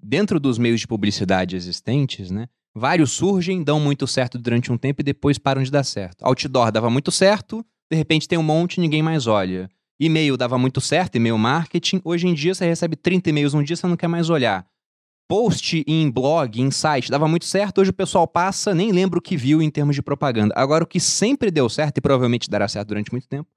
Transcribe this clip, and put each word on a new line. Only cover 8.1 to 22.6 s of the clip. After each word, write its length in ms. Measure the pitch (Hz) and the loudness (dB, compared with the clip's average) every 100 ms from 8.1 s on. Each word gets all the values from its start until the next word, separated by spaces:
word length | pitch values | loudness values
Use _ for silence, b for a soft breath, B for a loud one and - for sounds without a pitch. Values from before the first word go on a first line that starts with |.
| 156 - | 0 0
tem 100 | 170 | 0
um 40 | |
monte, 360 | 156 156 175 - | 2 0 0 0
ninguém 240 | 170 151 | 0 2
mais 240 | 160 160 117 | 0 0 2
olha. 420 | 107 92 92 92 _ _ - | 2 0 -4 -8 _ _ -4
E-mail 380 | 160 160 151 127 | 0 2 2 0
dava 200 | 123 127 | 0 0
muito 240 | 127 131 | 0 -2
certo, 360 | - 156 180 123 | -2 0 0 0
e-mail 200 | 117 113 | 0 2
marketing. 640 | 110 147 160 175 - 190 | 2 0 -2 -4 -2 -4
Hoje 220 | 165 170 180 | -2 -2 0
em 60 | |
dia 220 | 160 156 | 0 -2
você 100 | 185 | 0
recebe 320 | 175 165 170 160 | -2 0 -2 -2
trinta 320 | - 185 175 | 0 0 0
e-mails 240 | 151 143 | 0 2
num 100 | 151 | 0
dia, 140 | 143 170 | 0 -2
você 100 | 185 | -2
não 100 | 170 | -2
quer 120 | 170 | -2
mais 220 | 170 160 | -2 0
olhar. 340 | 160 120 95 92 _ _ _ _ _ - | 2 2 0 -6 _ _ _ _ _ -4
Post 560 | 190 233 - - 165 147 | 0 2 0 -2 -2 0
em 240 | 160 156 | 2 2
blog, 500 | 123 131 165 131 107 | 2 2 2 0 0
em 100 | 135 | -2
site, 380 | 135 156 143 - | 0 0 0 0
dava 180 | 135 156 | 0 2
muito 160 | 170 | 0
certo. 360 | - 190 202 190 | 0 -2 0 2
Hoje 100 | 190 | 2
o 40 | |
pessoal 320 | 185 185 196 165 | 2 0 2 2
passa, 480 | 170 180 190 - | 2 0 -2 -2
nem 160 | 175 220 | 0 2
lembra 280 | 180 190 175 | 2 2 0
o 40 | |
que 140 | - 175 | -2 -2
viu 240 | 123 156 | 2 2
em 80 | 156 | 2
termos 240 | 147 143 | 0 0
de 80 | 139 | 0
propaganda. 500 | - 139 147 113 107 - | -2 -2 0 2 2 2
Agora, 260 | 135 160 | 2 2
o 40 | 170 | 0
que 120 | 185 | -2
sempre 520 | - - 208 277 220 | -2 0 0 0 0
deu 180 | 156 120 | 2 0
certo, 300 | - 151 131 | 0 -2 0
e 20 | |
provavelmente 480 | 139 135 123 120 - | 2 2 2 0 -2
dará 160 | 104 | -2